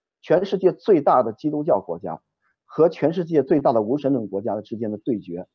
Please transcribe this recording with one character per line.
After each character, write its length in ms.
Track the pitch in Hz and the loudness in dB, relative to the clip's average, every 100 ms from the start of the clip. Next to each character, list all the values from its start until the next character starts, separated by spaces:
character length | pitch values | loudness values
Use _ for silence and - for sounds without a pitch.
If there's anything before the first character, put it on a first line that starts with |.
| _ _ | _ _
全 240 | - 165 202 | 0 0 0
世 120 | 185 | 0
界 140 | 180 | 0
最 300 | 160 - 175 | 0 2 2
大 200 | 139 139 | 4 2
的 120 | 113 | 2
基 160 | 107 151 | -2 -4
督 160 | 151 151 | -2 0
教 160 | 110 | 0
国 180 | - 85 | -2 -8
家 220 | 95 80 _ _ _ _ _ | -8 -12 _ _ _ _ _
和 220 | - 165 | 2 2
全 240 | 165 147 | 2 -2
世 140 | 170 165 | -2 -2
界 180 | 156 | 0
最 160 | - 151 | 2 2
大 140 | 147 | 2
的 80 | 113 | 2
无 160 | 107 143 | 0 -2
神 160 | 139 | 0
论 140 | 135 104 | -2 -2
国 120 | 98 | -6
家 180 | 107 104 | -4 -6
之 160 | 104 107 | -8 -8
间 120 | 113 | -6
的 80 | 104 | -6
对 220 | - 107 | -4 -6
决， 280 | 87 85 - | -6 -12 -14